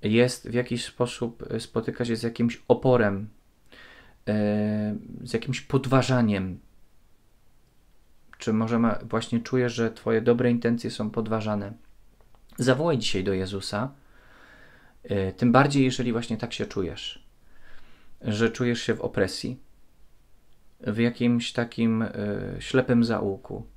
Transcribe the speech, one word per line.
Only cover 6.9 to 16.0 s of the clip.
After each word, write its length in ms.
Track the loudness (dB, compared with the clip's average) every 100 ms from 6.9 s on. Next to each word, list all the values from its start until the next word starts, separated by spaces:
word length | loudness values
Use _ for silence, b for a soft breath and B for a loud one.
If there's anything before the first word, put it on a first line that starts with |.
| -20 _ -20 _ _ _ _ _ _ _ -20 _ -20 -20 -10
Czy 140 | -2
może 260 | 0 2 2
ma-, 200 | 2 0 -2
właśnie 300 | -4 -2 -4
czujesz, 340 | 0 0 0
że 160 | 0 -2
twoje 300 | -2 0 0
dobre 300 | 4 4 4
intencje 400 | 2 2 0 -2
są 200 | -4 -4
podważane? 600 | -4 -2 -2 -2 -4 -4 -12 -20 -20 -20 _ -20 -20 -20 -2
Zawołaj 400 | 2 2 2 0
dzisiaj 260 | 0 0
do 80 | 0
Jezusa, 600 | -2 -2 -6 -6 -4 -6 -8 b b b b b b b b b b
e, 280 | -4 -2 -2
tym 200 | 2 6
bardziej, 320 | 6 6 4
jeżeli 280 | 2 2